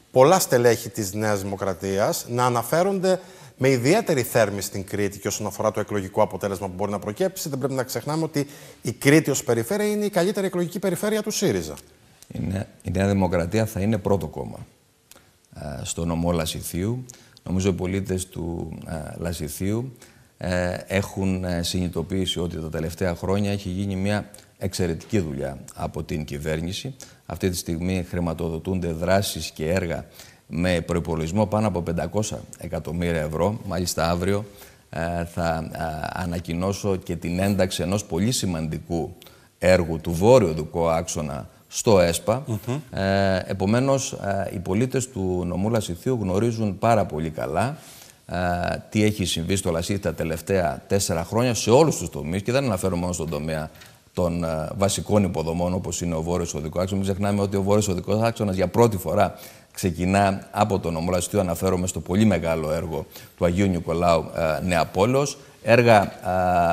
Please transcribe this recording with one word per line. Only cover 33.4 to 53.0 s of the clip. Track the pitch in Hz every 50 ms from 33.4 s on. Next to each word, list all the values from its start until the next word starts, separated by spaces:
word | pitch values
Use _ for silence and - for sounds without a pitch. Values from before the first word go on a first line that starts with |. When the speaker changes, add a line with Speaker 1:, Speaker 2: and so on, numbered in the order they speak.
| 85 98 107 117 -
Speaker 2:
Μάλιστα | 98 85 87 92 85 - - 78 82
αύριο, | 87 87 90 95 101 101 107 - - - - - - - _ _
ε, | - - 82 85 87 85 85
θα, | 87 - 92 85 82 82 80 80 - -
ε, | - 82 80 78 78 80 - - - 92
ανακοινώσω | 87 85 87 85 - 82 85 90 98 101 - - 104 95
και | 90 - - 87
την | 82 - 85 85 90
ένταξη | 95 101 104 95 95 92 - - 85
ενός | 85 98 107 -
πολύ | - 82 85 98 117 127
σημαντικού | - - 98 87 80 80 78 78 78 - - 85 82 73 - 90 - - - - - - _ _ _
έργου | - 90 92 90 87 80 82 80
του | 80 85 85
βόρειου | 80 92 110 127 131 104 85
οδικού | 80 80 78 78 - 87 82 82
άξονα | 80 82 87 - - 87 78 73 71 67 55 - - - - -
στο | - - - 127 107 92
εσπα. | 87 85 85 - - - 110 131 147
Speaker 1:
Μμμ. | 131 117 101 - - 123 151 - - 90 90
Speaker 2:
Ε, | 98 98 98 98 98 95 95 92 90
επομένως, | - 101 98 98 98 110 120 131 139 135 135 131 - -
ε, | - 98 101 98 98 95 - -
οι | 98
πολίτες | 87 90 92 104 127 127 127 135 120 -
του | - - 95 92 90 90 87
νομού | 90 85 87 98 110
Λασιθίου | 117 113 101 - 85 85 - 127 131 117
γνωρίζουν | 104 95 90 95 113 120 113 113 110 104 92 87
πάρα | - 113 117 107 95
πολύ | 85 78 76 80 80
καλά, | 76 - 58 65 73 85 113 135 151 - - - - - - - - _ _
ε, | - 85 87 90 90 87 87 87 87 85 - - -
τι | - 107 107
έχει | 107 104 - 95
συμβεί | 85 - 82 82 85 98
στο | 98 - 92
Λασίθι | 82 82 87 - 104 98
τα | - 87 78
τελευταία | 80 85 82 80 82 - - 98 95 87 73 65 62 -
τέσσερα | - 95 101 - - 98 80 85
χρόνια | - - 110 123 127 117
σε | 107 - 104
όλους | 113 135 165 151 -
τους | - 90 82
τομείς, | - 76 69 76 85 98 98
και | - 120
δεν | 135 139
αναφέρω | 127 101 90 - 92 92
μόνο | 87